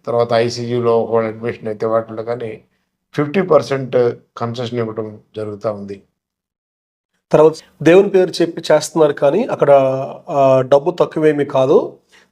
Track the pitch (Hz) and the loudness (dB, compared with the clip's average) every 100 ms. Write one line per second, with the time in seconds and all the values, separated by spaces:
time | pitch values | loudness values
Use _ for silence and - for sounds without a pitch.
0 | - 117 120 117 120 120 117 120 120 113 | -4 -2 0 0 0 -4 -6 -2 0 0
1 | 110 113 113 107 117 - 113 104 113 113 | 0 -2 -2 -6 -10 -8 -10 -6 -2 -2
2 | 113 110 113 120 117 110 _ _ _ _ | -4 -8 -8 -8 -10 -14 _ _ _ _
3 | _ - 147 196 180 147 117 135 127 127 | _ -6 -2 -2 2 2 2 -6 -2 0
4 | 120 117 _ - 117 117 117 120 110 110 | 0 -2 _ -10 -8 -8 -6 -6 -6 -8
5 | 107 104 _ 107 107 104 113 101 101 98 | -10 -14 _ -12 -12 -8 -8 -8 -10 -16
6 | _ _ _ _ _ _ _ _ _ _ | _ _ _ _ _ _ _ _ _ _
7 | _ _ _ 151 156 156 - - 151 180 | _ _ _ 4 4 2 -10 -2 4 6
8 | 202 185 175 - 170 170 - 151 151 165 | 6 2 0 0 -4 -2 0 0 0 0
9 | 151 143 143 170 - 202 143 139 135 131 | 0 2 0 0 -2 2 4 6 4 -2
10 | 139 - - 143 135 131 131 143 156 175 | -6 -12 -6 0 4 4 4 2 2 0
11 | 151 165 156 147 139 135 131 196 339 - | -2 0 0 2 0 0 2 2 0 -8
12 | _ _ _ | _ _ _